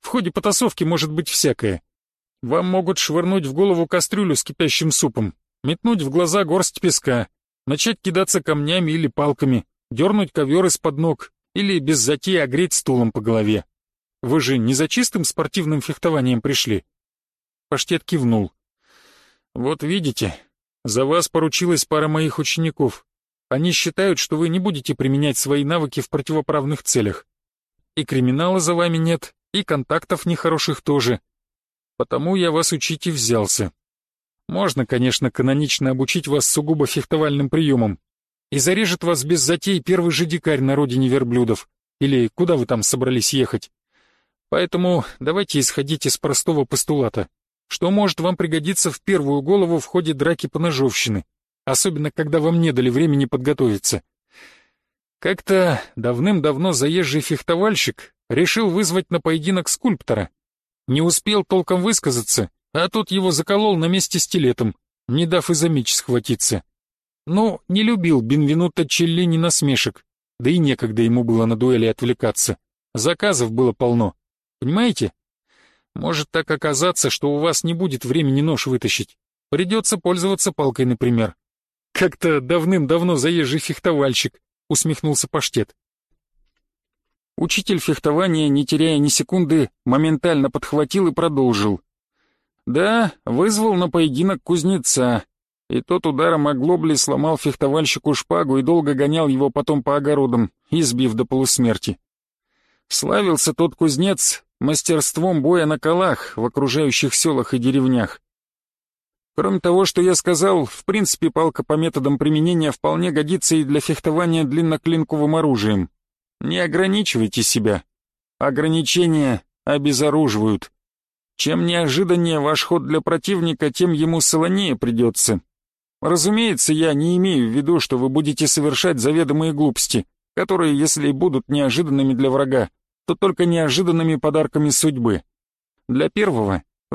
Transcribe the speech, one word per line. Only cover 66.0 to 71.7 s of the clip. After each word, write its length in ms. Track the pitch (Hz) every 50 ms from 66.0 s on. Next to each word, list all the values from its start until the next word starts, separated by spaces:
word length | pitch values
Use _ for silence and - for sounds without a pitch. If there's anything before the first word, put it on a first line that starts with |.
| - - 123 120 - - 117 - - - 110 95 - _ _ _ _ _ _ _ _ _ _ _ -
Но 360 | 156 175 202 226 220 - - _
не 140 | - 180 208
любил 400 | 220 226 240 190 170 170 151 127
Бенвенуто 640 | 110 113 139 151 147 139 156 165 175 165 - 180 160
Челлини 500 | - - - 170 170 165 175 180 170 160
насмешек, 680 | 160 170 170 - - 151 143 127 - - 113 - - _ _ _ _ _ _ _ -
да 120 | 120 131
и 80 | 175 175
некогда 420 | 156 139 123 - 123 110 107 117
ему 220 | 113 113 120 123 117
было 220 | 117 113 113 113
на 100 | 113 117
дуэли 300 | 107 123 127